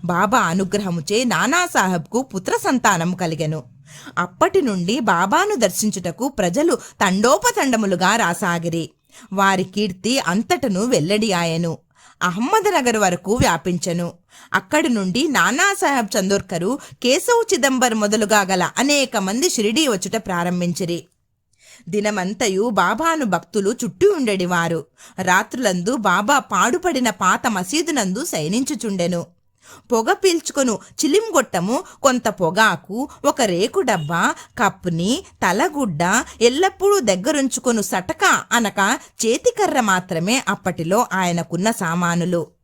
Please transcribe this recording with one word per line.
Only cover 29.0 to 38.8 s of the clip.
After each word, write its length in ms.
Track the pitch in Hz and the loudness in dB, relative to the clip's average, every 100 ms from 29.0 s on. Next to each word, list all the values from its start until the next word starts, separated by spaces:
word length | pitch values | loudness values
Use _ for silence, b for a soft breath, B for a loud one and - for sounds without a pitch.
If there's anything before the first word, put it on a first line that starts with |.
| 170 175 170 _ _ _ B B _ | -2 -2 -8 _ _ _ B B _
పొగ 220 | 233 226 | 0 2
పీల్చుకొను 680 | 392 381 339 - - 262 208 B - 233 | 2 2 0 -2 -2 0 0 B -4 2
చిలింగొట్టము, 800 | 359 453 330 247 180 175 269 381 B | 2 2 0 0 -2 -2 -2 -4 B
కొంత 260 | 269 254 233 | 0 2 -2
పొగాకు, 840 | - 170 180 220 175 - 214 277 B 285 | -2 -2 2 2 0 -6 -8 -8 B -2
ఒక 160 | - | 0
రేకు 400 | 226 170 233 392 | 0 0 0 0
డబ్బా, 540 | 262 190 147 170 226 330 B - | 0 -2 -2 -2 -2 -4 B -2
కప్ని, 640 | 208 - 180 165 180 294 B _ | -2 -2 -6 -2 0 -2 B _
తలగుడ్డ 800 | 196 185 339 294 247 151 175 220 330 B | -2 0 0 -2 -4 -2 0 0 -2 B
ఎల్లప్పుడూ 580 | 233 262 381 381 392 403 | 2 2 -2 0 2 2
దగ్గరుంచుకొను 840 | 233 185 214 302 269 262 254 226 | 2 0 0 0 0 -2 -2 -2
సటక 600 | 196 208 180 320 381 240 - | -2 -4 -4 0 2 2 2
అనక 480 | 233 214 202 | 0 0 0